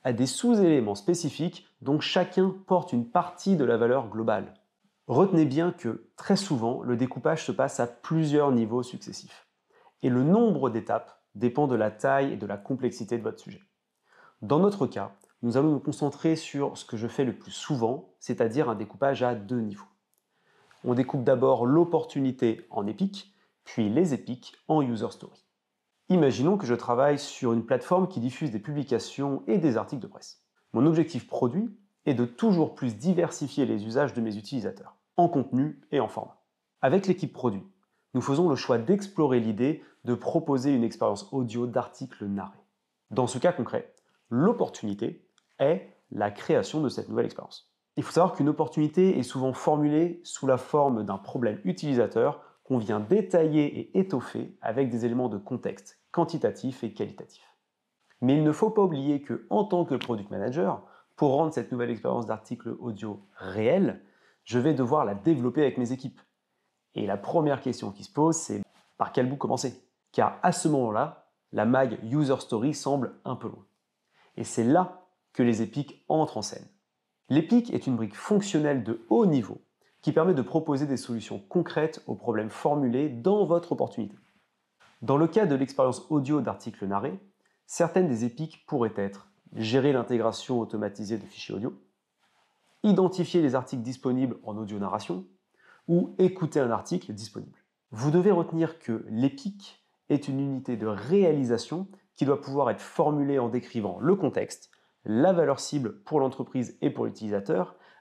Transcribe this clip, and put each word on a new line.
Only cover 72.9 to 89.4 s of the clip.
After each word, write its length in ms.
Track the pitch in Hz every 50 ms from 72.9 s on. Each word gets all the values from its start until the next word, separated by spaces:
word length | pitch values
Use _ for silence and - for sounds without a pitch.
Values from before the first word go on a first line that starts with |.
| 143 139 120 - - - _
un 100 | 135 127
peu 140 | - 117 107
loin. 160 | - - - _ _ _ _ _ _ _ _ _ _ _ _ _ _
Et 80 | - 110
c'est 180 | - - 120
là 440 | 113 120 151 180 180 180 - - _ _ _ _ _ _
que 100 | _ -
les 200 | 123 120 113 104
épiques 420 | 113 101 - 147 139 - - _ _ -
entrent 280 | 151 156 151 - -
en 60 | 110
scène. 260 | 101 - - - - - _ _ _ _ _ _ _ _ _ _ _ -
L'épique 420 | 131 156 165 - 233 240 233 240
est 140 | - - -
une 100 | 135 123
brique 200 | 113 113 101 -
fonctionnelle 680 | - - - 208 202 202 - - 156 151 147 143 127 104
de 220 | 110 110 - - -
haut 160 | 214 233 220
niveau 380 | 180 147 127 104 - - - - _ _ _ _ _ _ _
qui 120 | - 156
permet 200 | - 160 165 190
de 100 | 175 -
proposer 440 | - - - 160 160 156 143 135 147
des 100 | 139 131
solutions 440 | 113 - - 120 110 107 - 110 98
concrètes 640 | - _ - 180 165 - - 156 156 160 160 - -
aux 80 | - 113
problèmes 360 | - - 120 110 107 110 107
formulés 580 | - - - 151 147 147 139 120 117 131 151 147
dans 360 | 120 117 117 190 202 208 185
votre 280 | 151 170 175 175 -
opportunité. 440 | 151 - 127 - - 117 107 101 - - _ _ _ _ _ _ _ _ _ _ _ _ _ _ _ _
Dans 140 | - - -
le 100 | 147 165
cas 180 | 160 - 220 214
de 120 | 156 139
l'expérience 500 | 131 135 - - - 131 135 139 - - -
audio 320 | 156 147 131 135 151 147
d'articles 460 | 113 110 104 - - 117 - - 101
narrés, 320 | 98 98 101 117 151 190 190 - _ _ _ _ _ _ _ _
certaines 400 | - - - 170 160 - 185 185
des 180 | 156 120 110 120
épiques 400 | 120 131 143 160 160 - - _
pourraient 280 | - 151 127 117 107 -
être 340 | 101 98 98 101 - - _ _ _